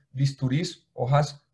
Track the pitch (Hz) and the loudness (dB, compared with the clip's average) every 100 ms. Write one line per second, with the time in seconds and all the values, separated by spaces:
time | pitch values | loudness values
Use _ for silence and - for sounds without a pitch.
0 | _ 127 139 - 127 143 175 - _ - | _ -2 -2 0 -2 0 -2 -8 _ -6
1 | 123 143 143 - _ | 0 2 0 -6 _